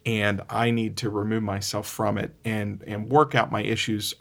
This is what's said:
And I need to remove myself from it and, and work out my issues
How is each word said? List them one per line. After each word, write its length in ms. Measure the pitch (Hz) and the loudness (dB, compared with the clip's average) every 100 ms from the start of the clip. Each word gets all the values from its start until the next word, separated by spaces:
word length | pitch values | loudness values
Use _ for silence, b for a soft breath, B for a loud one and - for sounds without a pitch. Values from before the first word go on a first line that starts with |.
| - | -2
And 340 | 110 104 101 - | 2 2 0 -2
I 220 | 110 120 | 0 2
need 260 | 117 110 104 | 2 0 -2
to 120 | 113 | -4
remove 320 | 104 107 110 | -2 0 0
myself 440 | 104 98 98 104 104 | 0 -2 -4 -6 -6
from 300 | - 107 104 | -2 0 0
it 160 | - - 113 | -4 -6 -4
and, 360 | 110 104 101 - | -2 -2 -6 -8
and 240 | 104 107 | -6 2
work 240 | 139 147 | 4 6
out 180 | 127 110 | 4 2
my 100 | 107 | 0
issues 520 | 107 113 - 107 104 - | 0 0 0 -2 -2 -4